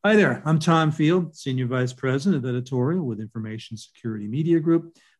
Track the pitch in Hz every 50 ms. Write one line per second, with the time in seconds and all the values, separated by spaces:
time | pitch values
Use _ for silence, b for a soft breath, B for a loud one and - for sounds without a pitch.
0 | - 202 214 208 196 139 123 - - 151 160 156 156 170 165 165 160 151 151 -
1 | 151 151 175 185 175 151 - - - 139 131 127 127 117 131 127 127 123 127 -
2 | - 131 127 139 135 202 180 139 120 127 120 127 123 - 135 127 123 143 175 190
3 | 165 123 110 101 110 107 _ 113 110 107 110 110 - - 117 107 - _ _ _
4 | - 117 110 107 104 104 117 147 160 165 170 165 151 170 165 165 165 - b b
5 | b b b